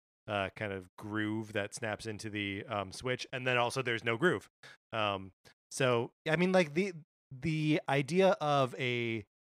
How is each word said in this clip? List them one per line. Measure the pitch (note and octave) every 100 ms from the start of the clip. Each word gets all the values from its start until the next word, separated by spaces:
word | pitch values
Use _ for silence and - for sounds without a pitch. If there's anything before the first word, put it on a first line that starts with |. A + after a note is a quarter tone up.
| _ _ -
uh, | G2+ F#2+
kind | - G#2+
of | G2 F2+ -
groove | G#2+ G#2+ G#2+ A2 G#2+
that | G#2+ G2+
snaps | - A2 G2+
into | A2+ G#2 A2
the, | G#2 G2+ G2 -
um, | G#2 F#2+
Switch. | - B2+ B2 -
And | C3 B2+
then | B2
also | A#2+ C3+
there's | B2 A2+
no | A#2 A2+
groove. | F3 A2 - _ - - _
Um, | A2+ G#2 G2 F#2+ - - _ _
so, | - C3 A#2+ A#2+ _ D#3
I | D#3+
mean, | F3+
like, | F#3 D#3
the, | D3 G3 E3+ - _ _ C3
the | E3 D#3 D3+ D3+ -
idea | C#3 C#3 F3+ F#3+ G3
of | D3 C#3+ B2+ C#3+
a, | B2+ A#2+ A#2 A2+ - _